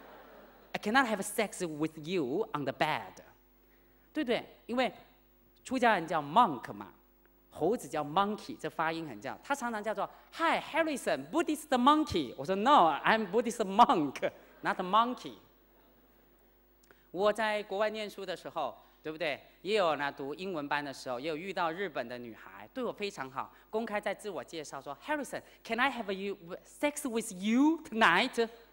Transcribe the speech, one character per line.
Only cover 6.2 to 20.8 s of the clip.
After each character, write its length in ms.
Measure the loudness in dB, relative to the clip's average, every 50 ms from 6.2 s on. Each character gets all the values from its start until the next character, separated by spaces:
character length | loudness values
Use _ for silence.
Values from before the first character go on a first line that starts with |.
monk 500 | -2 2 4 4 6 4 2 -4 -8 -12
嘛， 200 | -12 -12 -14 -14 -16 _ _ _ _ _ _ _ _ _ _ _
猴 260 | -6 -2 0 0 0
子 120 | 0 -2 -6
叫 160 | -4 -4 -4
monkey， 520 | 0 0 0 2 0 -2 -6 -8 -12 -12
这 120 | -8 -8 -8
发 220 | -4 -2 -2 -2
音 160 | -2 -4 -8 -10
很 120 | -12 -10
像。 160 | -10 -10 -10 -10
他 120 | -6 -6 -6
常 180 | -4 -4 -6
常 100 | -6 -4
叫 100 | -4 -4
做， 160 | -4 -4 -6 -6 -8 -18 -20 -20 -6
“Hi, 280 | -2 0 2 2 0
Harrison, 680 | -2 -2 0 0 0 0 -2 -2 -2 -2 -2 -2 -4 -2
Buddhist 360 | -2 0 0 0 -2 -4 -2 0
monkey.” 640 | 0 6 6 6 6 6 4 0 0 -2 -2 -2 -6
我 80 | -6 -2
说， 100 | -2 -2
“No, 380 | 2 6 8 8 8 8 8 6 4
I'm 280 | 4 4 4 4 2 2
Buddhist 340 | 0 0 0 0 -2 -2 -4
monk, 680 | 0 8 8 8 8 8 4 2 0 -2 -4 -4 -4 -4 -6 -20 -20 -20 -4
not 180 | -2 -2 -2 -2
a 60 | -2
monkey.” 480 | 2 4 4 4 4 -2 -8 -10 -14 -14 -14 -20 -20 _ _ _ _ _ _ _ _ _ _ _ _ _ _ _ _ _ _ _ _ _ _ _ _ _ _ _ _ -20 _ _ _
我 220 | -2 2 4 4
在 300 | 4 4 0 0 0 -2
国 160 | -4 -4 -2 0
外 100 | 0 0
念 200 | 0 -4 -8 -8
书 180 | -10 -12 -8
的 100 | -8 -8
时 120 | -8 -10 -8
候， 280 | -6 -4 -4 -4 -6 -10 -20 -20 _ _
对 80 | _ -10
不 60 | -6
对？ 240 | -4 -2 -2 -2 -4 -8 -20 -20 _
也 120 | -4 0 2
有 220 | 2 4 4 2
呢， 160 | 2 0 -4
读 220 | -4 -4 -8 -8 -8
英 180 | -8 -6 -6
文 160 | -6 -6 -2 -2
班 160 | -2 -2